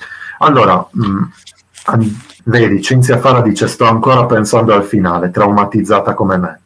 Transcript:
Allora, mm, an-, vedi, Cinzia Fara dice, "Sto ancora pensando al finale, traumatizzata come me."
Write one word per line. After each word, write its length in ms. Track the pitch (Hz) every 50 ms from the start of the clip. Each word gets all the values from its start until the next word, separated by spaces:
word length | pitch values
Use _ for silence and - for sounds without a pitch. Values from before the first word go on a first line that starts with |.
| - - - - - - - -
Allora, 440 | - 156 143 131 107 95 92 92 95 - -
mm, 260 | - 113 101 98 98 - - - - - - - _ _ _ - - -
an-, 340 | - 107 113 110 104 104 - - - - - -
vedi, 360 | 117 110 120 113 104 101 98
Cinzia 380 | - - 131 127 123 127 127 123
Fara 240 | - 135 127 123
dice, 240 | 110 107 101 - 110
"Sto 180 | 104 - - 123
ancora 400 | 113 113 113 113 135 131 127 120
pensando 480 | - 123 107 107 101 - 117 117 113
al 120 | 104 101 101
finale, 460 | - - 104 92 87 87 87 87 90
traumatizzata 840 | 90 110 104 101 101 104 101 101 - 107 95 98 107 98 98 110 95
come 240 | - 110 95 95 90
me." 220 | 90 80 - - _